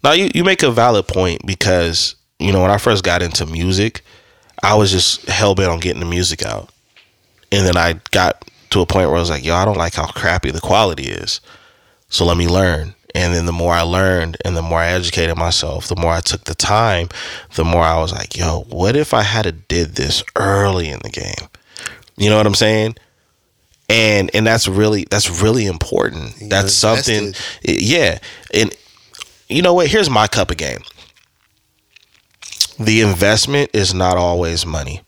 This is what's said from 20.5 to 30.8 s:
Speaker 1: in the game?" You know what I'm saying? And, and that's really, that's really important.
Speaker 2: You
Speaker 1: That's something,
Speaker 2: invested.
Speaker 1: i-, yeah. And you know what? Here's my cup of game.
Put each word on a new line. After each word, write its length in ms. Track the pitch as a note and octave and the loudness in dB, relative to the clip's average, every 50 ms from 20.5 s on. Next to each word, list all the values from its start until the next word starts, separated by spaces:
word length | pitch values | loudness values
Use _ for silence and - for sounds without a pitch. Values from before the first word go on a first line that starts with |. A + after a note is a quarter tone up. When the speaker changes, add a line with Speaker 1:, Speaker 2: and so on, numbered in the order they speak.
| G2 G2 G2+ G2+ F#2+ F2+ E2+ D#2 | 2 2 2 2 0 0 -4 -4
Speaker 1:
in 120 | C#2+ G#1+ - | -8 -10 -12
the 60 | - | -12
game?" 380 | - - - G1+ - - - - _ - _ _ - - - - - - - _ _ | -12 -10 -10 -10 -10 -12 -14 -18 _ -20 _ _ -20 -14 -14 -14 -14 -16 -20 _ _
You 140 | - G2 G#2 | 0 2 4
know 80 | G#2+ G#2+ | 4 4
what 80 | G#2+ | 4
I'm 80 | G#2+ G2 | 2 2
saying? 420 | - A2+ G#2+ A2 A2 G#2+ A2 A2+ - _ _ _ _ _ _ _ _ _ _ _ _ _ _ _ _ _ _ | 2 2 2 2 2 0 -2 -4 -8 _ _ _ _ _ _ _ _ _ _ _ _ _ _ _ _ _ _
And, 400 | A2 A#2 A2 A2 G#2+ G2+ F#2+ F2+ | 2 4 4 4 4 2 0 2
and 140 | - G2+ A2 | 0 2 2
that's 200 | A2+ A2+ A2+ - | 4 2 2 0
really, 400 | - F#2 G2 G#2+ G#2+ G#2+ G2+ F2 - | 0 2 2 2 2 2 0 -2 -2
that's 320 | - G#2 - - F2 E2 | -2 -2 0 -2 -2 0
really 240 | F#2+ A2 A2+ B2+ G#2+ | 2 2 2 2 0
important. 760 | G2 F2 D#2+ - - - - - - - D#2+ D2+ - - - | -2 -2 -4 -4 -2 0 0 0 0 -2 -8 -12 -12 -12 -14
Speaker 2:
You 80 | G#2 G#2 | -6 -2
Speaker 1:
That's 240 | G2+ G2 G2 F#2+ | 0 0 2 2
something, 540 | F#2 - - G#2+ A2 B2+ B2+ B2 A2+ G#2+ G#2 | 0 2 2 2 2 2 0 0 -2 -2 -2
Speaker 2:
invested. 420 | G#2 F#2+ - - - - - - - | -4 -8 -10 -12 -12 -14 -8 -4 -2
Speaker 1:
i-, 100 | D2 - | -2 0
yeah. 400 | - A2 D3 E3+ D3 F#2 D#2+ - - - - - - - - | 0 0 2 2 2 0 0 -4 -10 -18 -20 -20 -16 -4 0
And 200 | G2 A2+ G2+ - - _ _ _ _ _ _ _ - - - _ _ _ _ | 0 0 0 -2 -10 _ _ _ _ _ _ _ -20 -20 -20 _ _ _ _
you 100 | - D3 | -2 2
know 140 | F3 F3+ F3 | 2 4 4
what? 140 | F3+ E3+ C#3+ | 4 2 2
Here's 200 | G3 A3 G3+ D3+ | 2 0 0 2
my 180 | B2+ A2 G#2+ G2+ | 2 2 2 2
cup 220 | - A2 F#2+ - | 2 -2 -2 -2
of 60 | F2+ | -2
game. 240 | D#2+ D#2+ C#2 A#1+ G1+ | -6 -6 -8 -8 -10